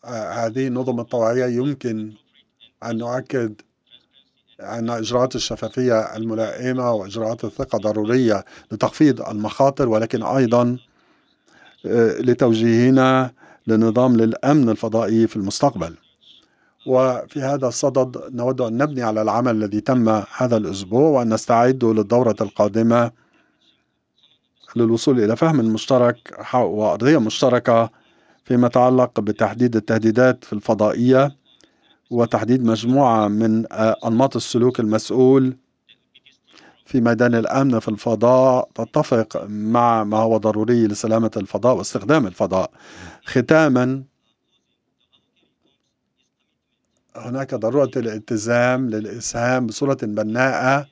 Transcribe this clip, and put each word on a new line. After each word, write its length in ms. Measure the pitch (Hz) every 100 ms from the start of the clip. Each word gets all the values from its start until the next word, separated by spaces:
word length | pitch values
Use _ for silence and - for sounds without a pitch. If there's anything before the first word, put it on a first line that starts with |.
| -
آه، 260 | 120 101
هذه 360 | 107 113 113 131
النظم 320 | 123 127 120
الطوعية 460 | 117 123 113 123 127
يمكن 680 | 120 135 139 123 110 107 107 _ _ _ _ _ _
أن 140 | 117 113
نؤكد 640 | 120 127 131 135 113 107 _ _ _ _ _ _ _ _ _ _
أن 300 | - 117 113
إجراءات 460 | 117 110 120 127 123
الشفافية 800 | - 110 110 - 127 110 110 113
الملائمة 760 | 113 110 107 - 127 127 123
وإجراءات 540 | 113 98 107 110 113 113
الثقة 320 | - 131 110
ضرورية 680 | 104 107 107 127 120 98 - - _
لتخفيض 500 | 110 131 - 156 120
المخاطر، 680 | - 107 107 - 135 135 131
ولكن 340 | 110 113 120
أيضًا، 540 | 113 131 123 120 120 123 _ _ _ _ _ _ _ _ - _ 92
آه، 360 | 117 113 -
لتوجيهنا 1120 | 123 120 127 113 117 113 123 131 131 131 127 _ - _ -
لنظام 500 | 110 113 110 127 117
للأمن 520 | 113 110 131 151 120
الفضائي 580 | 107 113 110 101 113 113
في 80 | 110
المستقبل. 640 | 98 - 143 110 85 82 _ _ _ _ _ _ _ _ -
وفي 560 | 127 131 120 - 147
هذا 260 | 135 143 131
الصدد 680 | - 143 131 131 123 - 123
نود 260 | 123 131
أن 160 | 120 113
نبني 260 | 147 135
على 180 | 117 107
العمل 340 | 107 107 127 110
الذي 260 | 107 104
تم 420 | - 127 113 107 98 -
هذا 200 | 127 113
الأسبوع، 520 | 95 98 95 113 156
وأن 240 | 147 117
نستعد 500 | 110 - 117 123 131
للدورة 520 | 117 110 101 117 113 104
القادمة 680 | 101 - 104 107 113 117 120 _ _ _ _ _ _ _ _ _ _ _ _ _ _ _ _ 117
للوصول 480 | 117 113 - 127
إلى 120 | 104 117
فهم 200 | 165 151
مشترك 600 | 113 110 - 127 120 123 - -
ح-، 160 | - 127
وأرضية 640 | 104 104 107 76 123 156
مشتركة 680 | 110 - 135 123 123 117 113 _ _ _ _ _ _
فيما 220 | 123 123
يتعلق 520 | 127 123 127 123 -
بتحديد 560 | 107 104 107 107 123 113
التهديدات 680 | 107 110 110 110 127 123
في 100 | -
الفضائية، 840 | 107 - 107 107 - 123 131 139 - _ _ _ _ _ _ _
وتحديد 540 | 117 117 113 104 127 117
مجموعة 640 | 110 117 135 135 113 104
من، 460 | 104 113 113 110
آه، 240 | - 110 107 117
أنماط 300 | 113 135 120
السلوك 440 | - 120 123 -
المسؤول 800 | 110 120 - 117 127 135 131 127 _ _ _ _ _ _ _ _ _ - - _ _
في 160 | 135
ميدان 340 | 117 117 123 117
الأمن 440 | 110 131 139 117
في 80 | 113
الفضاء 840 | 104 - 110 120 127 131 127 - -
تتفق 720 | 117 - 151 117 110 - 101
مع 540 | 104 107 117 120 113
ما 140 | 107 107
هو 200 | 113 113
ضروري 500 | 107 107 107 120 110
لسلامة 440 | 104 113 110 113 107
الفضاء 380 | 98 101 117 123
واستخدام 520 | 98 123 104 156 107
الفضاء. 440 | - 98 92 90 _ - - - - -
ختامًا، 800 | 135 123 160 156 123 127 135 131 _ _ _ _ _ _ _ _ _ _ _ _ _ _ _ _ _ _ _ _ _ _ _ _ _ _ _ _ _ _ -
هناك 400 | 113 127 135 127
ضرورة 360 | 110 135 135 131
الالتزام 920 | 117 107 - 113 110 120 123 127 131
للإسهام 800 | 107 107 113 - 120 120 127 120
بصورة 300 | 107 139 135
بناءة 840 | 113 104 107 117 131 87 127 139 139